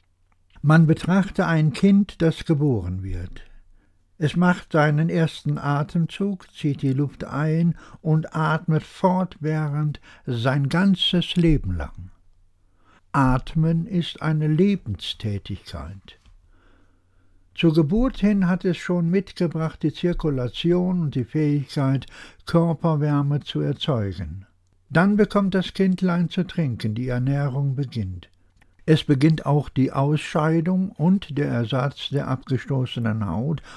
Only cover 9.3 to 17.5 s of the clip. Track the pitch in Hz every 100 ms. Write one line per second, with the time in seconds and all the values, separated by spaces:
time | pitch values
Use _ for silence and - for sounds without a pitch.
9.3 | - 156 156 151 147 151 - - - -
10.3 | 117 127 139 139 165 196 190 - 175 -
11.3 | 180 165 143 92 87 - - 92 - _
12.3 | _ _ _ _ _ _ _ _ 143 131
13.3 | 127 - 160 160 165 170 180 - - 156
14.3 | 156 151 156 202 196 - 95 - - 107
15.3 | 101 - 95 - 82 71 98 - - _
16.3 | - _ _ _ _ _ _ _ _ _
17.3 | _ _